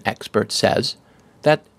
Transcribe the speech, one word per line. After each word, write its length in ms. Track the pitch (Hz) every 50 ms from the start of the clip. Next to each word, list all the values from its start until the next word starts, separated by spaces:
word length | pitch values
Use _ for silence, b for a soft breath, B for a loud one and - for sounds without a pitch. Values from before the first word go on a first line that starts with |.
| -
expert 460 | - - - - - - 107 104 -
says 440 | - - - 101 - - 151 - - b b b b b b b b b
that 220 | - 147 151 151 - _ _